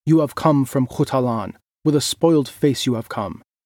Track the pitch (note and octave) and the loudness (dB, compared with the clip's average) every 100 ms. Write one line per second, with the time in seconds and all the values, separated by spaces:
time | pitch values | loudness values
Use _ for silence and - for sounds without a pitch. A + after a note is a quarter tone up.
0 | - D#3+ D3 - D#3+ C#3+ C3 C#3 B2+ - | 2 2 2 -2 2 2 2 -2 -4 -2
1 | D3 C3 B2+ A2+ G2 - _ _ D#3 D3 | -2 0 -2 -4 -6 -12 _ _ 0 0
2 | - - E3 D#3+ C3 - D3 B2+ - A#2 | -2 0 4 4 0 -2 -2 0 -2 -2
3 | A2+ - G2 E2 _ _ | -4 -8 -8 -10 _ _